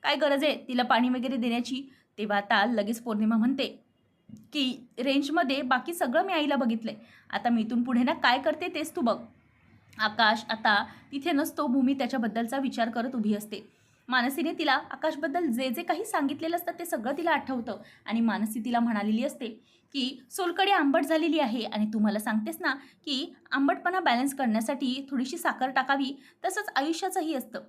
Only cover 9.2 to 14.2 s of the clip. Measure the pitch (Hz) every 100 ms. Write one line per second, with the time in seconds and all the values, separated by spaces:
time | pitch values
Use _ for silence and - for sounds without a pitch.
9.2 | - _ _ _ _ - _ - 214 214
10.2 | 220 226 - 226 233 202 220 - - 277
11.2 | 302 285 302 - 285 262 254 277 247 269
12.2 | 226 220 233 269 269 - 233 233 240 254
13.2 | 208 208 - 202 - _ _ _ - 254